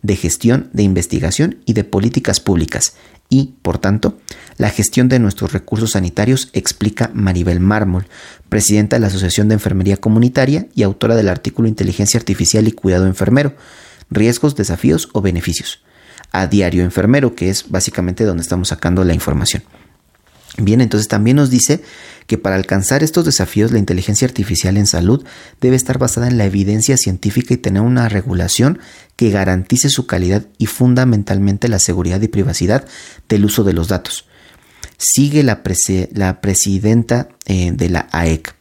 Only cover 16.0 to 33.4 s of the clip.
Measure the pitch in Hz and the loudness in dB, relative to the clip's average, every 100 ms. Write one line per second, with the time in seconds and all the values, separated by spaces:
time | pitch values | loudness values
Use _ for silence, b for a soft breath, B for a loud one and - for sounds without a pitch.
16 | B B B 95 92 101 90 87 87 92 | B B B -4 0 2 2 0 0 0
17 | 101 139 127 - 90 98 - 92 - - | 2 2 0 -2 -4 -4 -4 -4 -4 -4
18 | 90 92 110 85 82 90 87 - - 90 | -6 -2 -2 -2 -4 -4 -4 -4 0 2
19 | 92 80 - 73 101 - - b b _ | 2 0 -2 -2 -2 -4 -10 b b _
20 | _ _ _ _ - - 101 113 117 104 | _ _ _ _ -18 -4 2 2 2 0
21 | 110 110 107 139 139 123 - 147 B B | 0 0 2 4 4 2 2 -2 B B
22 | B B - - 98 95 95 98 98 135 | B B -6 -4 -2 -2 0 -2 0 0
23 | 156 175 165 - 95 107 110 113 98 92 | 2 0 0 0 0 0 2 2 0 -2
24 | 87 101 127 - 101 87 95 98 101 80 | -2 0 0 -2 -4 -2 0 2 2 2
25 | 87 135 B B B B 127 131 127 131 | 2 0 B B B B 2 2 0 -2
26 | 127 - 120 123 98 98 98 107 104 135 | -2 -2 0 0 0 0 0 0 0 0
27 | - 90 104 - - 123 101 95 117 127 | 0 -2 -2 -2 -2 -2 0 0 2 2
28 | 117 101 113 90 87 - 127 175 B B | 0 -2 -2 -2 -2 2 0 0 B B
29 | B - 113 101 95 92 95 123 143 135 | B -2 0 2 0 0 0 0 0 -2
30 | 120 90 90 101 104 _ 110 - 127 123 | -2 -2 0 -2 -4 _ -6 0 2 4
31 | 127 107 101 98 98 98 120 101 - 90 | 2 0 0 0 0 0 -2 0 0 0
32 | 85 92 107 104 95 82 90 127 - B | -2 -2 -2 0 -2 -2 0 0 -4 B
33 | B B _ 107 | B B _ 0